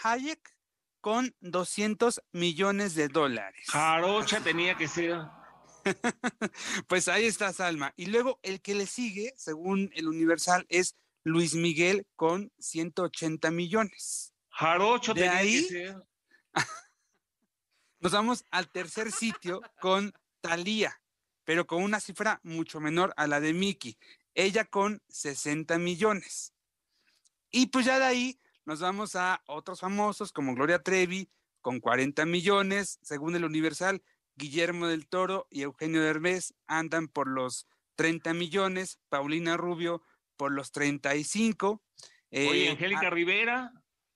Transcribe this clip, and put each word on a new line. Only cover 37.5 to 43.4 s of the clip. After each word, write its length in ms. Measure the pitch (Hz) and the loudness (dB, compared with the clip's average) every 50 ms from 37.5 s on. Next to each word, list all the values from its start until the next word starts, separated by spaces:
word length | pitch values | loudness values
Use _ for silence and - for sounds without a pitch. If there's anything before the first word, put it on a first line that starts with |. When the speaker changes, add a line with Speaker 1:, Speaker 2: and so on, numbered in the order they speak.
| - - - _ _ _ _ _ _ | -4 -8 -12 _ _ _ _ _ _
Speaker 1:
treinta 360 | - 156 160 165 160 - 165 165 | 0 0 0 0 0 -2 -2 -2
millones, 680 | 170 180 160 160 196 190 190 185 185 190 - - - _ _ | -2 -2 -2 0 0 0 0 0 -4 -6 -8 -10 -14 _ _
Paulina 480 | 147 139 139 143 156 170 170 165 170 | -4 -2 -2 -2 -2 0 0 0 0
Rubio 460 | 170 175 175 175 160 170 170 170 165 - _ _ _ _ _ _ | 0 -2 -2 -2 -2 -2 -2 -2 -4 -6 _ _ _ _ _ _
por 160 | - 139 139 | -4 -4 -2
los 180 | 139 139 131 - | -2 -4 -6 -6
treinta 460 | - 143 143 143 143 135 - 139 143 | -2 0 0 0 0 0 0 0 0
y 80 | 151 151 | 0 -2
cinco. 580 | - - 208 226 220 214 - 190 202 220 - _ _ _ - - - _ _ _ _ | -2 0 2 2 2 2 0 0 0 0 -2 _ _ _ -20 -20 -20 _ _ _ _
Speaker 2:
Oye, 360 | - 135 143 147 143 147 147 | -2 0 2 2 4 4 2
Speaker 1:
Eh, 40 | 147 | 2
Speaker 2:
Angélica 380 | 147 147 170 190 202 196 185 180 | 0 0 -2 -2 0 0 0 0
Speaker 1:
a-, 20 | |
Speaker 2:
Rivera. 640 | 175 170 170 180 190 208 | 0 0 2 2 2 2